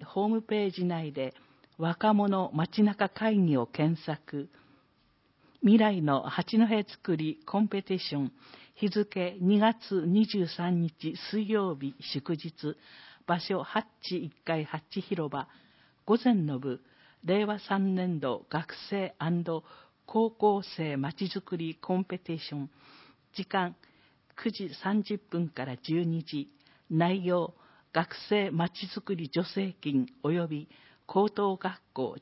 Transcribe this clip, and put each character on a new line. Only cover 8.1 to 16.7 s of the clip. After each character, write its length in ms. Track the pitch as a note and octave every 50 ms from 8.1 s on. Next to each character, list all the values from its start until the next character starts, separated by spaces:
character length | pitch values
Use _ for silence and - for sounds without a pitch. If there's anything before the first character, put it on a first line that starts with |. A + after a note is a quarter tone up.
| D3
ョ 40 | C#3+
ン。 120 | C3+ B2 - - - - - - - - _
日 140 | - G#3 G3
付、 480 | - G#3+ G#3 G#3 - F#3+ F3 F3+ G3+ F#3+
二 200 | F3+ F#3+ G#3 G3+
月 440 | G#3+ A3+ A#3 - - - G3 F3+ D#3
二 200 | F3 F#3 G#3+ A3
十 200 | - - G3 F3 D#3
三 320 | - - F3 F3+ F3 E3+
日 340 | E3+ D#3 - - - D#3+ - - - -
水 180 | G3+ A3 G#3 G3
曜 280 | A3 G#3 G3 F3+ D3+
日 180 | C#3 C#3 C3+ - -
祝 340 | - - - C#3 - - E3
日。 420 | D3+ - E3 - - D3+ D3+ - - - - - - - - - - _
場 120 | - F3 E3+
所、 240 | - - F#3+ E3
ハ 180 | C#3 - - A3
ッ 40 | A3 - _ _
チ 140 | - - F3+ E3+ F3
一 100 | D3 - _ -
階、 200 | E3 E3 D#3 D3+
ハ 140 | - - D#3
ッ 20 | - -
チ 100 | - G3
広 300 | - - G3 E3+ D#3 C#3+
場。 160 | C#3+ C3+ C3 - - - _ _ _ _ _ _ _ _ _
午 140 | - A3 A#3
前 120 | - B3+ A3+
の 240 | F#3+ D#3 D3 C#3 B2+
部、 240 | C#3 C3+